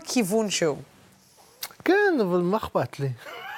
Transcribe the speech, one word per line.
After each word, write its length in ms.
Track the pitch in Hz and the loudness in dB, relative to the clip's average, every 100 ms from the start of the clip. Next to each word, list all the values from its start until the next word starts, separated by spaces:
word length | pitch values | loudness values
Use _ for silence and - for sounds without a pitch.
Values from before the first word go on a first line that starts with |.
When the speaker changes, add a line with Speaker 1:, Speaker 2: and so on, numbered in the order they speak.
Speaker 1:
כיוון 460 | - 254 180 220 208 | 0 0 2 0 0
שהוא. 260 | - 165 143 - - - _ _ - - _ - - | 0 0 -2 -10 -20 -20 _ _ -20 -20 _ -16 -4
Speaker 2:
כן, 340 | - 392 403 302 | 2 4 4 4
אבל 180 | 185 180 | 2 2
מה 160 | 175 214 | 2 0
אכפת 440 | - 180 135 - | -2 -2 -2 -4
לי? 80 | 139 117 - - - | -6 -6 -12 -14 -12